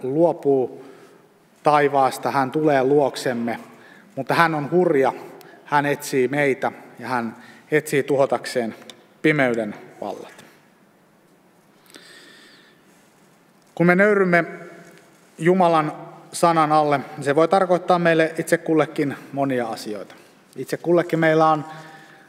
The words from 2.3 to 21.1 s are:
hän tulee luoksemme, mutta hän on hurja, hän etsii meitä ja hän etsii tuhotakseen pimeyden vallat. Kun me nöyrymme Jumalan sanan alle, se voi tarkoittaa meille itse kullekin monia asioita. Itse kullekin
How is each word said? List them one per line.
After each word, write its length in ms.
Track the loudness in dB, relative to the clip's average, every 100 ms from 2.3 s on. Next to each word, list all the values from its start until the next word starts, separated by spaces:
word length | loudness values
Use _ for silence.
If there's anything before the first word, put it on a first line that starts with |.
hän 200 | -2 -2
tulee 340 | 0 2 2
luoksemme, 760 | 4 2 2 -2 -4 -4 -6 -8 -14 -20 -20 -20 -14 -10
mutta 180 | -2
hän 200 | 0 0
on 160 | 0 -2
hurja, 420 | 2 2 2 0 -2 -10 -20 -20 -20
hän 220 | -4 -2 0
etsii 420 | -4 -2 0 0
meitä 440 | 0 0 -2 -4 -8 -16 -14
ja 100 | -6
hän 280 | -6 -6 -10 -20 -20 -4
etsii 320 | -4 -2 -2
tuhotakseen 720 | 0 0 0 -2 -4 -6 -6 -8 -18 -20 _ _
pimeyden 520 | 0 2 2 0 -4 -8 -16 -12
vallat. 440 | -12 -12 -16 -20 -20 _ _ _ _ _ _ _ _ _ _ _ _ _ _ -20 -20 -20 -20 -20 -20 -20 _ _ _ _ _ _ _ _ _ _ _
Kun 120 | 0 2
me 80 |
nöyrymme 500 | 4 4 2 2 0 0 -8 -18 -20 -20 -20 _ _ _ -4
Jumalan 540 | 0 2 2 2 0 -6 -16 -20 -16
sanan 400 | -2 2 2 2
alle, 280 | 2 2 0 -4 -6
se 140 | -2
voi 140 | 2 2
tarkoittaa 500 | 2 2 0 2 2
meille 360 | 2 2 0 -2
itse 200 | -2 -2
kullekin 580 | 2 0 0 -2 -4 -6 -10
monia 340 | -4 -2 -2 -4
asioita. 480 | -8 -10 -12 -14 -20 -20 _ _ -16
Itse 200 | -10 -6
kullekin 420 | 0 0 0